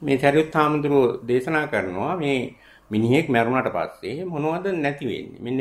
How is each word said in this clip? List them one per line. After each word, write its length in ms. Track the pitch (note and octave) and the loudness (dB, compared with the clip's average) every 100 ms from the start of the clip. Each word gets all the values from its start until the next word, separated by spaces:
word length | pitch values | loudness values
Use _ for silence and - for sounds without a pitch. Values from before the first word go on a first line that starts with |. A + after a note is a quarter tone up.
මේ 160 | D3+ C3 | -2 2
සරියුත් 360 | C#3+ D3 D#3 | 4 4 2
හාමුදුරුවෝ 640 | D#3+ D3+ D3+ C#3+ C#3 A#2+ - | 2 2 2 2 4 4 2
දේශනා 440 | A#2 B2+ D3 D#3 C#3+ | 0 0 0 -2 0
කරනවා 500 | G#2+ F#2+ F2+ C3+ F3+ | -2 -2 -4 -4 -2
මේ 220 | C#3+ C3 - - _ - - | 0 0 -2 -10 _ -20 -4
මිනිහෙක් 400 | G#2+ A2+ C#3 D#3+ | 0 4 2 4
මැරුණාට 420 | A#2 A2+ B2+ A2+ | 2 2 0 0
පස්සේ 540 | F2 D#2+ - F2+ C#3+ | -2 -6 -8 -10 -8
මොනවද 420 | F#3 D#3 D#3 E3+ G3 | -8 -4 -4 -2 -4
නැති 340 | F3 C#3+ C#3+ B2+ | -2 -4 -4 -6
වෙන්නේ? 340 | D#2 D2+ F2 | -6 -8 -12
මෙන්න 180 | A#2 C3 | -6 -2